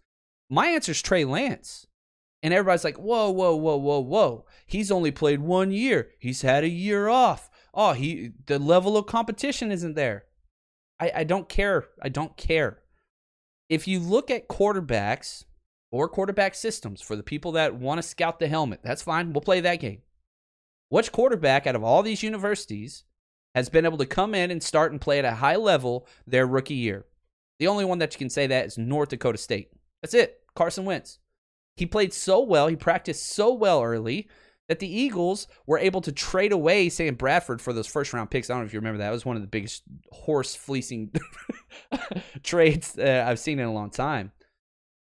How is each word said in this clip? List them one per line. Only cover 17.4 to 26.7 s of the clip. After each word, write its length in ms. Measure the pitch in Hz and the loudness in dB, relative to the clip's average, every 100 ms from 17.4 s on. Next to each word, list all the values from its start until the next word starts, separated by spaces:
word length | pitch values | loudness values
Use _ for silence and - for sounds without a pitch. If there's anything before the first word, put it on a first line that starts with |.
| 170 | -4
that 240 | 160 151 120 | 0 0 -2
wanna 260 | 131 160 | -4 -4
scout 360 | 165 - 165 165 | -6 -2 -2 0
the 100 | 156 | -2
helmet, 320 | 156 139 98 | 0 -2 -4
that's 160 | 120 135 | -6 -6
fine. 320 | - 160 175 | -4 -4 -2
We'll 80 | 147 | -4
play 200 | - 185 | 2 2
that 180 | 175 175 | 2 -2
game. 220 | 131 101 _ _ _ _ _ _ _ _ - | -4 -10 _ _ _ _ _ _ _ _ -2
Which 220 | 165 226 | 0 0
quarterback 540 | - 262 214 147 135 139 | 2 2 4 4 4 2
out 100 | 123 | -2
of 80 | |
all 180 | 113 147 | 4 4
these 200 | 208 208 | 4 -2
universities 840 | 220 214 202 208 - 104 117 - _ _ _ _ _ | -4 -4 -4 -4 -6 -12 -12 -16 _ _ _ _ _
has 160 | 127 127 | -4 2
been 160 | 160 165 | 4 4
able 120 | 160 | 0
to 80 | 135 | -2
come 280 | - 202 | 0 0
in 160 | 202 180 | 0 -2
and 120 | 170 | -4
start 300 | - 156 156 | 0 2 2
and 80 | 147 | 0
play 180 | - 143 | 0 2
at 60 | |
a 120 | 127 113 | 2 2
high 200 | 139 175 | 2 4
level 500 | 220 156 127 123 - _ - | 4 4 2 -4 -8 _ 0
their 200 | 127 127 | 2 4
rookie 280 | 135 131 | 2 -2